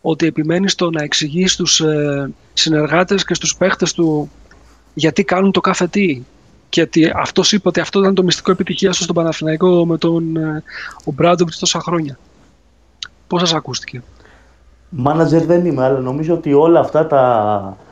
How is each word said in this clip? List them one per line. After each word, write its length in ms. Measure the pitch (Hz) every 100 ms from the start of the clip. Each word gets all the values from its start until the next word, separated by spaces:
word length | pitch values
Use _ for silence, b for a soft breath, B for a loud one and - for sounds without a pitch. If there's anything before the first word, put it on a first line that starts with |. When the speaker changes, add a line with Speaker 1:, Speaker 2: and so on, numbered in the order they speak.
Speaker 1:
ότι 260 | - 156 165
επιμένει 420 | 151 156 170 190
στο 220 | - 175
να 120 | 165
εξηγεί 440 | 147 - 151 160 185
στους, 340 | - 175 -
ε, 500 | 160 151 147 139 139 - _
συνεργάτες 720 | - - 151 151 160 185 196
και 100 | -
στους 220 | 175 - -
παίχτες 360 | 185 - 175
του 380 | - 165 151 147 - - - _ _ _ -
γιατί 260 | 156 147
κάνουν 280 | 202 180 196
το 80 | 185
κάθε 260 | 190 180 180
τι. 360 | 208 190 131 120 _ _ _ _
Και 120 | -
ότι 320 | 160 170 160
αυτός 380 | 165 151 - 180
είπε 160 | 208 190
ότι 120 | -
αυτό 200 | 160 202
ήταν 140 | 196
το 80 | 196
μυστικό 280 | 185 160 -
επιτυχίας 460 | 185 190 185 190 180
του 60 |
στον 120 | -
Παναθηναϊκό 720 | 170 165 160 156 156 185 175 170
με 120 | 165
τον, 380 | 170 165 165 160
ε, 260 | 156 156 - B B B
Ομπράντοβιτς 540 | - 143 170 175 175 -
τόσα 220 | 170 175
χρόνια. 380 | 160 170 151 131 _ _ _ _ _ _ _ _ - _ _
Πώς 140 | 175
σας 140 | 175
ακούστηκε; 480 | 156 139 123 - 127 - - b b b b _ _ _
Speaker 2:
Μάνατζερ 540 | - 127 160 156 165
δεν 240 | 160 175 175
είμαι, 180 | 139
αλλά 140 | 131 135
νομίζω 360 | 127 139 156
ότι 180 | 170 160
όλα 280 | 143 160 165
αυτά 260 | 135 151 156
τα, 680 | 143 127 117 104 104 98 - b